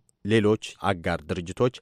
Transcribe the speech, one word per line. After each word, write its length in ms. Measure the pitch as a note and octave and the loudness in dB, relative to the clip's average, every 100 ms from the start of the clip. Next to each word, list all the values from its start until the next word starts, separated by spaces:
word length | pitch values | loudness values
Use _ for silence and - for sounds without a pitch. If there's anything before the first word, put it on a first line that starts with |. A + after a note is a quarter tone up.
| - _ | -4 _
ሌሎች 400 | G2+ A2+ G#2 A2 - - | 0 4 4 2 -4 -4
አጋር 380 | F#2+ F#2 F2 E2+ | -2 -2 -2 -4
ድርጅቶች 520 | D2+ F#2 E2+ - B2+ - | -4 -6 -4 -2 -2 -2